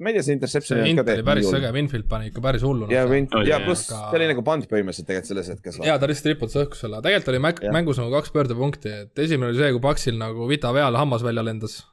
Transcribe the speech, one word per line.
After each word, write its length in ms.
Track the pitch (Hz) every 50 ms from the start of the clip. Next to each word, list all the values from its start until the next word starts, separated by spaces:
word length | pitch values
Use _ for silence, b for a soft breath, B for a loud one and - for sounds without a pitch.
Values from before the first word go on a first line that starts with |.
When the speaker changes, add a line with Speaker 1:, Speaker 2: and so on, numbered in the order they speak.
Speaker 1:
ma 80 | 170 220
ei 60 | 226
tea, 60 | 196 -
see 80 | 143 143
interception 400 | 131 131 123 - 147 - - 143
Speaker 2:
See 80 | 123
Speaker 1:
ei 80 | 113 156
olnud 0 |
Speaker 2:
int 80 | 165 151
Speaker 1:
ka 40 |
Speaker 2:
oli 80 | - 120 107
Speaker 1:
tegelikult 140 | 101 113 139
Speaker 2:
päris 160 | 143 - -
Speaker 1:
nii 20 |
hull. 140 | - - -
Speaker 2:
sõge, 80 | - 117 120
Winfield 300 | 139 147 143 - 113 107 -
pani 160 | 113 110 110
ikka 140 | 110 - 113
päris 200 | 120 131 127 113 123
hullu, 220 | 139 135 120 107 104
noh. 20 |
Speaker 1:
Ja 120 | 120 127 131
Win-, 220 | 123 135 139 139 135 - 110
Speaker 3:
Oli, 80 | 104
Speaker 1:
ja 120 | 143 151 -
Speaker 3:
jah. 60 | 196 180
Speaker 1:
pluss 160 | 175 170 - -
Speaker 2:
Aga 160 | 117 107 107 107
Speaker 1:
see 80 | 151 165
oli 80 | 165
nagu 160 | 156 151 -
punt 220 | 110 147 160 151 -
põhimõtteliselt 400 | - 110 104 98 92 85 - 82
tegelikult 220 | - 95 92 87 -
selles 200 | 101 98 85 90
hetkes. 240 | 90 - - 92 - - -
Speaker 2:
Jaa, 120 | 156 151 135
ta 60 | 139 147
lihtsalt 160 | 147 - - 160
riputas 240 | 151 - 120 113 - 143
õhku 160 | 143 139 - -
selle. 180 | - 110 104 110 120
Tegelikult 260 | 170 202 185 - -
oli 100 | 131 127 139
mäk-, 160 | 165 170 -
Speaker 1:
Jah. 120 | 101 101 143
Speaker 2:
mängus 240 | 165 175 160 131 127
nagu 80 | 117 117
kaks 220 | 131 147 151 - -
pöördepunkti, 600 | 151 139 120 117 117 131 147 143 - - 104 107 104 104
et 180 | 101 _ 143
esimene 300 | 151 160 160 135 127 120
oli 80 | 117 127
see, 80 | 147 143 127
kui 60 | 120 123
Paksil 340 | 139 151 - - 135 113 113
nagu 300 | 110 113 113 113 117 123
vita 220 | 147 147 - 120 123
peal 240 | 143 147 131 117 123
hammas 240 | 151 143 123 113
välja 220 | 120 120 117 117 113
lendas 300 | 113 110 110 110 107 - - - _